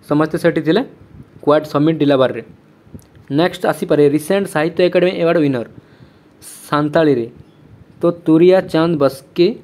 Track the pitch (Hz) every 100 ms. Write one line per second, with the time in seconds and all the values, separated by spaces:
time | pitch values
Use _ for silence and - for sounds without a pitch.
0 | - 147 156 156 165 160 147 190 269 -
1 | - - - - - 151 147 147 151 160
2 | 143 135 127 117 - - _ _ _ -
3 | _ - _ 139 180 180 - 151 175 147
4 | 147 151 147 196 190 156 160 175 180 180
5 | 180 190 170 170 143 127 110 - _ _
6 | - _ _ _ - - - 147 147 160
7 | 156 127 117 - - _ - - - -
8 | 170 170 - 160 180 185 - 160 165 165
9 | 139 - - - 180 247